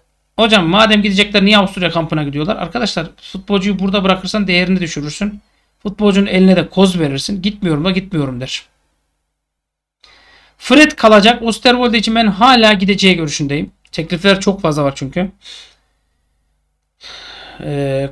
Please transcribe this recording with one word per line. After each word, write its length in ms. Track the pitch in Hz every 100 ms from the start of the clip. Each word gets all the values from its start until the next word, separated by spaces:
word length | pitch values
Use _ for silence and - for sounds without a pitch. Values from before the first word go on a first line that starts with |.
| _ _ _ -
hocam 300 | 220 214 165
madem 360 | 190 220 214
gidecekler 420 | 208 190 208 208
niye 140 | 196 214
Avusturya 320 | 190 196 175
kampına 320 | 165 160 156
gidiyorlar? 340 | 143 143 151 -
Arkadaşlar 500 | 170 240 214 - 160 -
futbolcuyu 600 | - 196 - 202 196 190
burada 260 | 196 202
bırakırsan 420 | 190 185 185 220 185
değerini 340 | 180 180 185
düşürürsün. 600 | 170 156 147 147 202 208 _ _ _ _
Futbolcunun 440 | 214 202 208 196 202
eline 300 | 185 190 185
de 120 | 160
koz 320 | - 190 180
verirsin. 420 | 151 139 - 202
"Gitmiyorum 420 | 185 214 180 151
da 60 | 170
gitmiyorum." 500 | 190 190 160 139 123
der. 220 | 127 - - _ _ _ _ _ _ _ _ _ _ _ _ _ _ _ _ _ _ _
Fred 340 | - 262 302
kalacak. 500 | - 226 214 208 240
Osterwolde 560 | 226 214 254 247 240 220
için 160 | 214
ben 120 | 226 220
hala 460 | 180 247 247 220
gideceği 440 | 208 196 196 190 175
görüşündeyim. 560 | 156 - 143 143 190 _ _
Teklifler 480 | - 160 170 196 190
çok 200 | 196 190
fazla 240 | 160 151
var 80 | 143 135
çünkü. 340 | 135 156 190 - - - - _ _ _ _ _ _ _ _ _ _ _ _ _ - - - - - -
Ee, 500 | 151 143 139 135 139